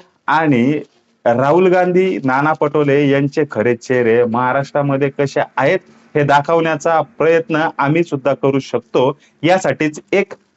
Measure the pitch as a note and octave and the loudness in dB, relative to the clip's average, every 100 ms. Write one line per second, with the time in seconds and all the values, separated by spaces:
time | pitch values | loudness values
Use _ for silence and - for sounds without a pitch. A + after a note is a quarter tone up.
0 | - _ - D3+ D#3 B2+ C3 D3 - _ | -6 _ -4 0 2 2 2 -2 -8 _
1 | _ _ A#2+ A#2+ C3+ E3 F#3 F3+ F3+ F3+ | _ _ 0 2 2 4 4 2 2 2
2 | F#3 - C3+ C3 D3+ D#3 D3 D#3 C#3+ C#3 | 0 -2 -2 0 0 0 -2 0 0 2
3 | C#3+ C#3 C#3+ D#3+ D3 A2 A2 A#2 - B2+ | 2 0 0 -2 -4 -2 -2 -2 -2 0
4 | A#2+ A#2 A#2+ A#2 B2+ C#3 C#3 D3+ C#3+ C3+ | 2 2 0 -2 -2 -2 -2 -4 -2 -2
5 | C#3+ - C#3 D3+ B2+ - C3+ F#3 _ _ | -2 -2 -4 -4 -4 -2 -2 -2 _ _
6 | _ D3+ C#3+ C#3+ C#3+ E3 D#3+ D#3 E3+ D#3+ | _ -2 2 2 2 0 0 -2 0 -2
7 | C#3+ - D3+ E3 D#3+ D#3 D#3 - C#3 E3 | -2 -2 2 2 0 -2 -2 -2 0 0
8 | E3 C#3+ C#3+ C3+ C#3 C3+ - A#2 - D3+ | -2 -2 -2 -2 0 -2 -4 -8 -2 0
9 | C3 C#3+ _ _ D3+ F#3 D#3 C3 D#3 D3+ | 0 -2 _ _ 0 0 0 -2 -4 -6
10 | - F#3+ G3 - _ | -4 -2 -2 -8 _